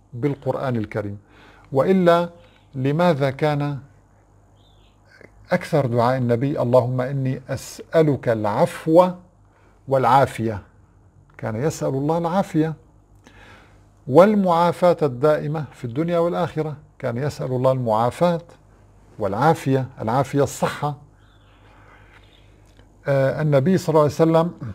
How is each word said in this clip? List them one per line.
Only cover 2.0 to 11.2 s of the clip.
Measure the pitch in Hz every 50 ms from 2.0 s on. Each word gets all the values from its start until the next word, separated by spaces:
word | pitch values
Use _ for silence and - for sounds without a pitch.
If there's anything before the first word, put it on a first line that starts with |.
| 180 170 170 175 175 175 - - - - _ _ _ _ -
لماذا | 131 127 139 147 165 180 175 156 131 143 135
كان | 135 - 156 151 147 143 143 143 143 123 - - _ _ _ _ _ _ _ _ _ _ _ _ _ _ _ _ _ _ _ _ _ _ _ _ - - - - _ - - -
أكثر | 180 180 - - 170 147 127
دعاء | 113 117 120 117 120 131
النبي: | 131 120 120 117 117 131 139 147 -
"اللهم | 127 120 123 127 120 123 127 127
إني | 127 135 143 139 131 131 135 143 - -
أسألك | 131 - - - - - - - - 165 160 147 131 - - 127
العفو | 113 110 107 101 107 135 170 - - - - 160 160 175 180 185 180 - - _ _ _ _ _ _ _ _ _ _ _ _
والعافية"؟ | 131 135 131 123 117 127 139 131 120 - - 110 113 110 95 - - _ _ _ _ _ _ _ _ _ _